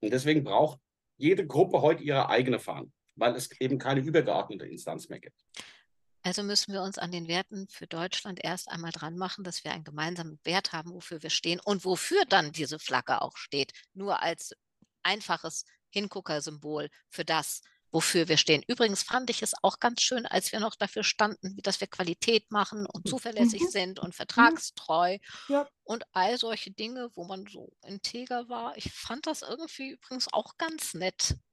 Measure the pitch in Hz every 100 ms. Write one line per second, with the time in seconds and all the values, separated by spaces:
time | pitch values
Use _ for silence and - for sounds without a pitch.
0 | 107 127 139 156 123 101 151 - _ _
1 | _ _ 143 185 165 143 185 156 143 165
2 | 139 139 - 110 127 117 - 78 - _
3 | _ - 120 123 - - 131 135 123 139
4 | 135 156 127 87 202 101 - - - 78
5 | - 62 - _ _ - - - _ _
6 | _ _ 180 180 202 202 - 196 185 196
7 | 175 175 165 170 190 202 196 - - 165
8 | 175 - - 175 156 180 - - 165 160
9 | 151 170 185 - 185 165 - - 156 147
10 | 156 175 165 156 - 180 - 165 170 180
11 | - 165 151 - 165 175 - 202 185 185
12 | - 359 392 190 151 160 139 151 - 131
13 | - 123 - - - 139 135 - - 190
14 | 196 175 165 170 - - _ _ _ _
15 | 175 208 - 170 - - - _ _ 208
16 | 202 202 180 151 143 151 147 151 147 _
17 | _ - 156 160 - - _ _ _ 165
18 | - 185 165 156 - 151 - 247 226 196
19 | - 254 254 233 - - 190 - 247 233
20 | - 254 233 - - 220 214 - 202 -
21 | 208 - 214 214 190 196 196 190 196 -
22 | 180 165 - 226 _ 214 196 214 202 -
23 | - 262 240 214 240 220 349 208 185 190
24 | 190 - - - 233 233 - - - 165
25 | 180 196 - - - 285 285 _ - 226
26 | - 190 185 247 226 214 - 196 214 254
27 | 240 - 175 190 202 208 - _ - 196
28 | - 240 247 247 240 240 233 - - -
29 | - 233 320 302 - 247 320 - 269 262
30 | - 262 - - - - 330 320 - 165
31 | 185 - - - _